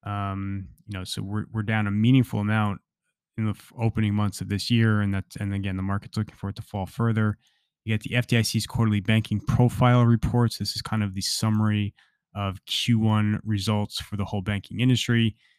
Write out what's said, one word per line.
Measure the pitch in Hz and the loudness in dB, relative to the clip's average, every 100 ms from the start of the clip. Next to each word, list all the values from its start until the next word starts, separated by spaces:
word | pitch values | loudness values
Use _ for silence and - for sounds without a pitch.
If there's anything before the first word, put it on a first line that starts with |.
Um, | 107 101 101 98 98 98 95 - - | -6 -6 -4 -4 -6 -6 -10 -18 -12
you | 98 | -10
know, | |
so | 92 - | -8 -8
we're, | 98 107 - | -6 -6 -4
we're | 110 | -6
down | 104 110 104 | -2 0 0
a | |
meaningful | 101 113 131 120 107 | 2 4 4 4 -2
amount | 104 110 104 98 _ _ _ _ _ - | 0 0 0 -4 _ _ _ _ _ -4
in | 110 | -4
the | |
f-, | 98 - - | -4 -12 -2
opening | 117 107 107 | -2 0 0
months | 104 104 - | 2 0 -2
of | 98 | -6
this | 101 - | -4 0
year, | 117 113 107 | 2 4 2
and | 101 | 0
that's, | 98 - - | -2 -6 -8
and | 101 | -4
again, | 98 98 95 | -4 -4 -4
the | |
market's | 95 98 - - | -2 -4 -4 -6
looking | 107 - | -6 -6
for | 101 | -10
it | 98 | -10
to | |
fall | - 101 | -10 -8
further. | 92 - 117 110 107 101 _ _ _ _ | -8 -2 0 2 0 -2 _ _ _ _
You | - | -4
get | 110 | -4
the | - | -2
F | 120 120 | -4 2
D | 120 | 2
I | |
C's | 107 113 - | 2 -2 -2
quarterly | - 113 104 | 0 2 0
banking | 92 110 110 104 | 2 2 2 -4
profile | - - 123 - 123 123 | 0 4 4 4 4 6
reports. | 120 117 - 120 117 - | 6 4 2 2 0 -2
This | 104 - | -6 -6
is | |
kind | - 110 | -4 -2
of | 104 | -2
the | 95 | -4
summary | - - 110 107 107 104 101 - _ _ _ | -6 -2 0 2 2 2 -2 -6 _ _ _
of | - 101 95 - | -6 -6 -6 -8
Q | - - 117 | -4 2 2
one | 110 107 104 107 | 4 4 2 0
results | 107 104 98 107 104 - | -2 -2 0 0 -2 -8
for | - 101 | -10 -6
the | 95 | -4
whole | 104 | -4
banking | 95 101 - 98 | -4 -4 -6 0
industry. | 123 123 - 117 113 - _ | 2 2 2 2 2 -2 _